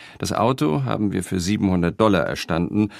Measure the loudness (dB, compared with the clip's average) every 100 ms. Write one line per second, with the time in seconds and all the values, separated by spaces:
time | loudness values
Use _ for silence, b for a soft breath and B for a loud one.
0 | B B -4 0 2 2 0 0 -2 -2
1 | -2 -2 -2 -2 0 0 2 2 2 2
2 | 2 4 0 -4 -2 -2 0 0 0 B